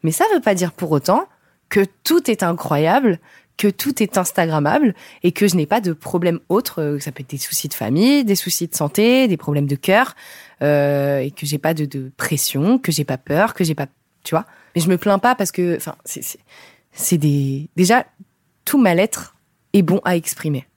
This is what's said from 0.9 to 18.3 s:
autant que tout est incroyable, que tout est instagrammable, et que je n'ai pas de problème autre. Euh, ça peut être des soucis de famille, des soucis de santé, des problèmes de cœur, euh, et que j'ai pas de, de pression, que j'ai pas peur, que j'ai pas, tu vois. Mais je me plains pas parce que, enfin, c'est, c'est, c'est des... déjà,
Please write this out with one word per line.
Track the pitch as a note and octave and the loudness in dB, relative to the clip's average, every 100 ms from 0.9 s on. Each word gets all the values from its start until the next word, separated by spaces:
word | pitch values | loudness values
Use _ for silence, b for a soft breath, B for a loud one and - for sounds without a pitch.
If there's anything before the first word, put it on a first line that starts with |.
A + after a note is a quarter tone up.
autant | D3+ - A3 F#4+ _ _ _ _ | 0 2 0 0 _ _ _ _
que | G3+ G3 _ - | 0 0 _ 0
tout | E4+ - | 0 0
est | G#3+ | -2
incroyable, | F3+ E3+ - D3 D#3+ A#3 B3+ E3+ b b b - | -2 -2 -2 0 4 4 2 0 b b b -2
que | G#3 | -2
tout | F#3+ C#4+ - | 0 -6 -2
est | G#3+ G3 | 0 0
instagrammable, | F3+ - E3 D#3 D3 D4 C4+ - B B | -2 0 0 2 2 2 2 0 B B
et | F3 | -2
que | - G3+ | 2 2
je | F3 | 2
n'ai | D3 | 0
pas | A3 | 0
de | F#3+ | -2
problème | D#3+ - F3+ F3 E3+ _ | -6 -4 -2 0 -2 _
autre. | G3 - - | -2 -2 -6
Euh, | D3+ D3 | -4 -4
ça | D3 | -8
peut | - | -14
être | C#3 | -12
des | C#3 | -10
soucis | - - D3 | -6 -6 -8
de | |
famille, | - G#2+ C#3+ A#3 C#4+ | -6 -2 2 4 2
des | A#3 G3 | 2 0
soucis | - - E3+ | -2 -6 -6
de | - | -4
santé, | D3 G#3 A3 B3+ C4 | -2 2 4 4 2
des | E3+ | 0
problèmes | - D3 C#3+ | -2 -2 0
de | C#3 | -2
cœur, | - G3+ C4 - B B B _ | 2 2 2 -6 B B B _
euh, | C#3+ D3 C#3+ C#3+ C#3+ C#3 | 0 2 2 0 0 -2
et | C3+ | -4
que | - C#3+ | -8 -6
j'ai | D3 | -2
pas | D#3 | -2
de, | D#3+ | -2
de | D3 C#3 C3 - | -4 -6 -12 -8
pression, | - D3 - C#3 E3+ B3+ | -4 -2 -2 -2 0 0
que | C4 | 0
j'ai | D3+ | -2
pas | D3 C3 | -2 -6
peur, | - D3 A3 | -2 0 0
que | - E3+ | 0 -2
j'ai | D3+ | -2
pas, | C#3 _ _ _ | -6 _ _ _
tu | - D#3+ | -4 -4
vois. | A3+ b b | -4 b b
Mais | F3 | -2
je | E3 | 0
me | F3+ | 2
plains | G#3 G3 | 2 2
pas | A#3+ B3+ | 2 2
parce | F#3+ | -2
que, | - F3 E3+ | -2 -2 -2
enfin, | - - - | -6 -14 -14
c'est, | - | -12
c'est, | - - _ b b b b | -12 -14 _ b b b b
c'est | - - F3 | -8 -2 2
des... | D3 C#3+ C3+ C3+ D3+ - | 2 2 0 -4 -8 0
déjà, | F3+ A#3+ - _ - | 4 4 2 _ -20